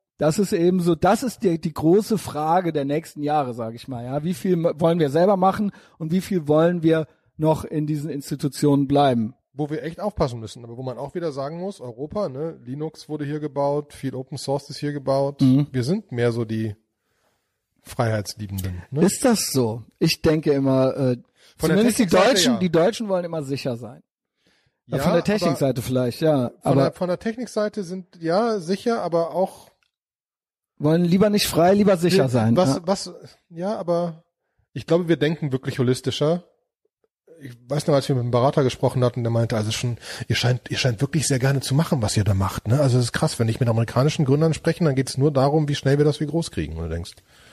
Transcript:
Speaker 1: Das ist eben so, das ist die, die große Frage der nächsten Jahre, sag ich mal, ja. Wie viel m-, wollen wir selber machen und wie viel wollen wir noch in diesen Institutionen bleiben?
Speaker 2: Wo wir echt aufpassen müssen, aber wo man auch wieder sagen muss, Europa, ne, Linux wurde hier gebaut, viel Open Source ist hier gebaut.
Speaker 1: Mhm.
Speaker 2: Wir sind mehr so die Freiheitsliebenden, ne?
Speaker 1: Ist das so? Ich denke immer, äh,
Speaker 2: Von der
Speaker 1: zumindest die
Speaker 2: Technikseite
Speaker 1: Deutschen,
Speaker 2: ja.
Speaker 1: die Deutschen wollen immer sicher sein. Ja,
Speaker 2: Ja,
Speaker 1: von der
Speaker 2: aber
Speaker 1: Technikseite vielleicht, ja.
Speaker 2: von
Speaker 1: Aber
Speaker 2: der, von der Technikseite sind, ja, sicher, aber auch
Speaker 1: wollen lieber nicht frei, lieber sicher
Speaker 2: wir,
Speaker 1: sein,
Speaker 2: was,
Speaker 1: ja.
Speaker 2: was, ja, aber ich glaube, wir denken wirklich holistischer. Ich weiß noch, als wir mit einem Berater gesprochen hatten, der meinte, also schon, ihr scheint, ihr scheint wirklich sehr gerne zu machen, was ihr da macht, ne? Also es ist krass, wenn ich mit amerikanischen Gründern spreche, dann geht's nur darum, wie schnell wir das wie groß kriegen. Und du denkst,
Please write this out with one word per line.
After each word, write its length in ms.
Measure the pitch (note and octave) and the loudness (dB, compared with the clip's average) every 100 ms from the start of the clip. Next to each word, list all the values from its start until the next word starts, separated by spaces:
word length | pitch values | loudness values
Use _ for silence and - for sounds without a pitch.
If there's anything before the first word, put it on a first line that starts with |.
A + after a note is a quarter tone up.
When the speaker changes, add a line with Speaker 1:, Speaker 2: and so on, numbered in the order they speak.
| _ - | _ -2
Speaker 1:
Das 200 | D3+ D#3+ | 0 2
ist 140 | G3 | 0
eben 260 | F#3 E3+ F#3 | 2 2 2
so, 140 | E3+ E3 | 0 2
das 280 | F3+ G#3+ | 2 2
ist 200 | B3+ - | 0 -2
die, 160 | G3 E3 | -2 0
die 140 | E3 | -4
große 440 | - D#3 G3 G#3 G#3+ | 0 4 4 2 -4
Frage 540 | - D3 D#3 F3 E3+ | -4 -4 2 2 0
der 140 | D#3 C#3 | -2 -2
nächsten 380 | D3 D#3+ D3+ | -4 -6 -6
Jahre, 300 | D3 D3+ B2+ | -2 0 -2
sag 200 | A#2+ A2+ | -6 -8
ich 140 | A#2 - | -10 -12
mal, 180 | B2 A#2+ | -10 -6
ja. 180 | C#3+ | -4
Wie 100 | D#3+ F3+ | -4 -2
viel 180 | F#3+ | 0
m-, 200 | F3 D#3+ D3 | 2 0 2
wollen 200 | E3 E3+ | 2 2
wir 100 | D3 | 2
selber 260 | D3+ F#3 G3 | 4 4 4
machen 340 | F#3+ F#3 G#3 - _ - | 2 2 -4 -6 _ -10
und 140 | D#3 | -2
wie 100 | F3+ | -2
viel 260 | - F#3 C#3+ | 0 -2 2
wollen 360 | D3+ E3+ F3+ | 4 4 4
wir 240 | D#3+ D#3+ D#3 _ _ - | 2 2 -2 _ _ -2
noch 280 | D#3 D#3 - | 0 0 -2
in 200 | D#3 D3+ | -4 -2
diesen 220 | D3+ D#3 | -4 -4
Institutionen 800 | C#3+ - D3 C#3+ - C#3+ C#3+ C3+ | -8 -8 -4 -4 0 2 4 2
bleiben? 460 | C#3+ C#3+ A#2+ A2 - _ | 4 4 2 -2 -8 _
Speaker 2:
Wo 180 | B2+ D3 | -8 -6
wir 140 | D3+ | -6
echt 160 | D3 E3 | -8 -6
aufpassen 400 | G3+ - D3 A#2 | -6 -2 -4 -4
müssen, 240 | G#2+ B2+ | -14 -16
aber 140 | A#2 A#2 | -16 -12
wo 60 | |
man 140 | C3 A#2 | -10 -8
auch 180 | C#3 F3+ | -10 -6
wieder 160 | E3+ | -6
sagen 280 | C3+ C#3 E3+ | -6 -8 -8
muss, 220 | F#3+ - | -10 -12
Europa, 480 | B2 A2+ D3+ G#3 F#3 | -14 -12 -8 -6 -6
ne, 280 | C3 E3 C3+ | -6 -10 -10
Linux 460 | A#2+ C#3 D#3 - - | -12 -8 -10 -10 -10
wurde 160 | D3+ C#3+ | -8 -6
hier 140 | D3+ | -6
gebaut, 540 | D3+ C3+ C#3+ D3 C#3+ | -6 -2 -2 -2 -6
viel 200 | - C3 B2 | -10 -8 -8
Open 220 | C3+ C#3+ | -10 -10
Source 320 | - C#3+ - | -4 -6 -6
ist 80 | C#3+ | -8
hier 140 | D3 | -6
gebaut. 480 | C#3+ C3+ C3+ C#3 C#3+ | -6 -2 0 0 2
Speaker 1:
Mhm. 260 | C3+ C3+ D3 | 4 4 2
Speaker 2:
Wir 120 | B2+ | -2
sind 280 | A#2+ G#3 - | -2 -2 -4
mehr 200 | A#2+ A#2+ | -2 0
so 140 | A#2 A2 | 0 -4
die 300 | A2+ A2 G2+ _ _ _ _ _ _ _ _ _ _ | -4 -4 -8 _ _ _ _ _ _ _ _ _ _
Freiheitsliebenden, 1000 | - - A#2 A2 G2+ - G#2 G2 F#2 F2+ - | -12 -4 -2 -2 -6 -10 -8 -6 -6 -8 -6
ne? 120 | C3+ F3 | 0 0
Speaker 1:
Ist 180 | - | 2
das 280 | C4 A3 - | 2 2 0
so? 320 | C3+ A#2 A#2 - - | 0 -2 -4 -10 -2
Ich 220 | D#3+ - | -2 2
denke 300 | E3 D#3 D#3 | 0 2 2
immer, 440 | C#3 C3+ C3 C3 - | 2 2 2 2 0
äh, 220 | C3 B2 - _ _ - | 0 -2 -6 _ _ -4
Speaker 2:
Von 120 | D#3+ | 0
der 80 | F3+ | 4
Speaker 1:
zumindest 220 | A#3+ G#3+ | 4 2
die 40 | F#3+ | 2
Speaker 2:
Technikseite 260 | F#3 G#3 | 4 6
Speaker 1:
Deutschen, 200 | G#3 G#3 | 4 2
Speaker 2:
ja. 60 | A#3 | 2
Speaker 1:
die 120 | F3+ | 2
Deutschen 380 | E3 F#3 A3 G#3+ | 4 2 0 -4
wollen 160 | F#3 F3 | -4 -4
immer 180 | E3 | -6
sicher 340 | C3+ C#3 C#3+ A#2+ | -6 -6 -6 -6
sein. 240 | A2 C#3+ _ _ _ _ _ _ _ _ - | -10 -18 _ _ _ _ _ _ _ _ -6
Ja, 100 | C3+ | -2
Speaker 2:
Ja, 60 | |
Speaker 1:
von 80 | D3+ | 2
der 60 | F3 | 2
Speaker 2:
aber 20 | |
Speaker 1:
Technikseite 580 | F3 G#3 E3+ C3+ C#3 B2 | 2 0 0 0 0 -2
vielleicht, 400 | A#2 B2+ B2 - | -2 0 0 0
ja. 280 | D#3 C#3+ A#2+ | 2 2 0
Speaker 2:
von 80 | - | -4
Speaker 1:
Aber 180 | - C3+ | 0 2
Speaker 2:
der, 80 | - | 2
von 140 | - F3+ | 0 -4
der 100 | F3 | -4
Technikseite 640 | A3+ A3+ A#3 G#3+ G#3 G#3+ | -6 -8 -6 -4 -4 -6
sind, 320 | E3+ F#3+ F3+ F3 | -10 -10 -14 -8
ja, 400 | E3 F3+ A#3 G#3+ | -2 0 0 -2
sicher, 420 | D#3+ G3 A#3+ A#3 | -4 -2 -2 -2
aber 280 | F3+ E3 E3 D3+ | 0 0 0 0
auch 340 | F#3 - - _ _ _ _ _ _ _ _ _ _ - | -2 -4 -20 _ _ _ _ _ _ _ _ _ _ -2
Speaker 1:
wollen 280 | D3 E3+ F3 | 2 2 4
lieber 240 | F#3+ G#3+ | 4 4
nicht 180 | G#3 - | 2 0
frei, 260 | D3+ F3 | 4 4
lieber 220 | G3+ G#3 F#3 | 6 4 4
sicher 260 | F3 F#3 B2+ | 4 4 4
Speaker 2:
wir, 40 | |
Speaker 1:
sein, 280 | A#2+ A2 A#2+ | 2 4 4
Speaker 2:
was, 180 | F#3 C4+ | 2 0
Speaker 1:
ja. 40 | E3+ | -2
Speaker 2:
was, 280 | G3 F#3 F3 - _ _ | -4 -6 -16 -20 _ _
ja, 280 | E3+ F#3+ G#3+ | -8 -6 -4
aber 460 | F3 E3+ F3 D#3+ _ _ _ _ _ | -2 -2 -2 -8 _ _ _ _ _
ich 120 | - - | -10 0
glaube, 200 | E3 E3+ | 0 2
wir 100 | D#3 | 2
denken 340 | D3 E3 D3 | 0 0 -2
wirklich 280 | C3 C#3 C3+ | -4 -4 -2
holistischer. 640 | B2 C3 C3 - D3 F3 - _ _ _ _ _ _ _ _ - | 0 0 -2 0 0 0 -6 _ _ _ _ _ _ _ _ -20
Ich 100 | C3+ A#2+ - | -18 -14 -4
weiß 180 | D3 - | -2 2
noch, 60 | C#3+ | 2
als 120 | - | 2
wir 60 | C3 | 0
mit 80 | |
einem 80 | A#2+ | 2
Berater 320 | A#2+ C3 D#3 | 2 2 2
gesprochen 400 | B2+ - C3 C3 | 0 0 -2 2
hatten, 200 | B2 B2+ | 0 0
der 60 | A#2 | -2
meinte, 260 | A#2 A2+ A2+ | 0 0 -2
also 120 | G#2+ | -2
schon, 260 | A2 B2 A#2 - - - | -4 -4 -6 -12 -12 -4
ihr 80 | - | -2
scheint, 360 | B2 B2 - | 0 -2 -4
ihr 60 | - | -2
scheint 240 | B2+ A2+ | -2 -2
wirklich 260 | C#3+ D#3+ - | -2 -2 0
sehr 120 | C3 | 0
gerne 200 | C3+ C#3 | 0 0
zu 160 | - C3+ | 0 0
machen, 260 | E3 D3 | 0 0
was 160 | G#2+ - | 0 0
ihr 60 | |
da 100 | G2+ | 2
macht, 340 | F#2+ G2 - G#2 | 2 0 -2 0
ne? 120 | C3 | 2
Also 180 | C3+ B2 | 4 2
es 80 | A#2 | 0
ist 60 | |
krass, 240 | - D#3 - | 0 -2 0
wenn 80 | A2+ | -2
ich 120 | A2+ | 0
mit 100 | A#2 | 0
amerikanischen 560 | A2+ A2+ - C#3+ - C3 | 0 0 2 2 2 2
Gründern 300 | C#3+ D#3+ D3+ | 4 2 0
spreche, 280 | E3 D#3+ | -2 0
dann 120 | D#3+ C3 | 0 0
geht's 220 | C3 - | -2 0
nur 120 | D3 | 2
darum, 360 | C3+ C3+ D#3 D3 | 2 2 2 0
wie 60 | C#3+ | 0
schnell 220 | C3+ C#3+ | 2 4
wir 60 | D3 | 2
das 140 | C#3 | 2
wie 60 | D3 | -2
groß 240 | D#3+ D#3+ | -2 -4
kriegen. 260 | - D2+ D#2+ | -4 -6 -6
Und 60 | E2 | -6
du 40 | |
denkst, 220 | E2 E2+ - _ _ - | -6 -8 -16 _ _ -20